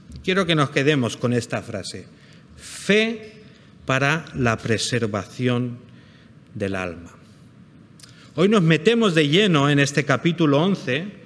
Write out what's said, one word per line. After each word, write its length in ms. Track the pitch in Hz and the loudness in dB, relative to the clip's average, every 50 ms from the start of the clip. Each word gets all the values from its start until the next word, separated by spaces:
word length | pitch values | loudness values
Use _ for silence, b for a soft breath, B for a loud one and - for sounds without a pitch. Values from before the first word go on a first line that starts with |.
| - - - - - | -20 -20 -20 -8 -4
Quiero 200 | 185 185 196 185 | -2 0 0 2
que 120 | 165 165 | 2 2
nos 140 | 156 139 - | 2 0 0
quedemos 460 | - 147 135 147 156 139 120 107 - | 0 0 2 2 2 2 0 -2 -2
con 160 | - - 120 | -2 -2 -2
esta 300 | 120 120 113 - - 107 | 0 -2 -2 -4 -6 -8
frase, 440 | 98 - 110 95 87 - - 95 87 B B B B B B B B B B | -8 -8 -10 -10 -10 -12 -14 -16 -16 B B B B B B B B B B
"Fe 800 | - - - - - - - 202 214 220 226 233 220 B B B B B B B B B B B - - | -20 -18 -18 -16 -6 -2 0 2 2 2 0 -4 -8 B B B B B B B B B B B -10 -4
para 380 | - 131 131 139 139 151 165 160 - - | -2 0 0 0 0 0 -2 -6 -8 -4
la 240 | 139 123 117 110 107 | -2 0 0 0 0
preservación 1200 | - - 110 98 - - 127 117 113 104 107 101 95 - - - 123 123 123 120 123 123 120 - B B B B B B B B B B B B - - | -2 -2 -2 -2 -2 -2 -2 -2 -2 -2 -4 -4 -6 -8 -6 -4 -2 -2 -2 -2 -4 -6 -8 -12 B B B B B B B B B B B B -20 -14
del 220 | - 107 101 98 95 | -10 -6 -6 -4 -4
alma." 400 | 92 92 90 82 85 85 - - - - - - - - - - - - - - - - - - B B B B B B B - | -4 -6 -8 -8 -12 -16 -20 -20 -20 -20 -20 -20 -20 -20 -20 -20 -20 -20 -20 -20 -20 -20 -20 -20 B B B B B B B -2
Hoy 140 | 143 175 202 | 0 2 4
nos 140 | 226 214 | 4 4
metemos 520 | 160 160 160 151 160 214 233 233 226 202 160 | 4 4 2 4 4 2 2 4 2 2 4
de 140 | 160 156 143 | 2 2 4
lleno 420 | 151 190 214 202 165 143 139 147 | 4 4 4 4 4 4 4 4
en 80 | 147 143 | 4 2
este 260 | 139 139 - 156 139 | 2 2 0 -2 0
capítulo 560 | 143 135 120 - 170 170 175 165 147 139 143 | 0 0 0 0 0 0 2 2 4 4 4
once, 560 | 170 196 190 - - 131 127 147 180 208 - B B | 2 2 0 -2 -2 -4 -4 -4 -6 -8 -14 B B